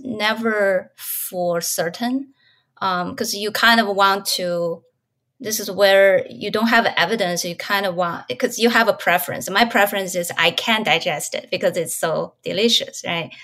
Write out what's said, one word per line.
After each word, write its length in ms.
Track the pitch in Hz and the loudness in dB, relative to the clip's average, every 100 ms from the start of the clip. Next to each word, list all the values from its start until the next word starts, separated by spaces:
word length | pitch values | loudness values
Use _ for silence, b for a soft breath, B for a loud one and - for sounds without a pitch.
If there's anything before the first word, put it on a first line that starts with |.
never 880 | - 214 214 226 226 214 196 185 - - | -10 -4 -2 0 -2 0 2 0 -4 -14
for 640 | - - - 180 175 170 | -10 -8 -8 -4 -2 -2
certain, 720 | 170 - 170 - 240 269 269 b b b b - | -2 -4 -4 -4 -4 -4 -6 b b b b -6
um, 340 | 190 180 180 | -4 -2 -4
'cause 200 | - 220 | -6 -6
you 160 | 202 208 | -4 -4
kind 300 | 208 226 226 | 2 4 4
of 140 | 202 | 2
want 300 | 196 196 196 196 - | 2 2 2 -2 -4
to, 460 | 180 170 170 170 _ _ _ _ _ - | -2 -2 -4 -6 _ _ _ _ _ -12
this 180 | 214 214 | -8 -6
is 100 | 202 | -4
where 560 | 185 196 196 196 185 - | 2 6 8 8 6 0
you 240 | - 208 | -8 -4
don't 160 | 214 226 | 0 4
have 180 | 233 196 - | 4 4 2
evidence. 480 | 175 233 180 175 | 0 0 -2 -2
You 120 | 180 170 | -4 -6
kind 280 | - 202 | -4 -2
of 120 | 196 175 | -2 -2
want, 320 | 175 - - - | -2 -4 -8 -4
'cause 220 | 233 - | -4 0
you 100 | 226 | 2
have 160 | 233 214 | 4 2
a 60 | |
preference. 580 | 190 185 175 - 160 151 | 2 2 2 2 -6 -2
My 140 | 196 | 2
preference 500 | 233 226 202 202 185 | 2 4 2 0 -4
is 160 | 180 175 - | -4 -4 0
I 140 | 170 | 0
can 320 | 170 - 220 | 0 0 0
digest 500 | 175 160 175 151 - | 2 0 0 -4 -6
it 140 | - - | -8 -6
because 260 | 175 190 175 | -2 -2 -2
it's 200 | 151 - | -6 -4
so 380 | 170 156 175 _ | -2 -2 -6 _
delicious, 580 | 165 175 233 - - - | -8 0 2 2 -2 -10
right? 280 | 180 170 143 B | -6 -6 -6 B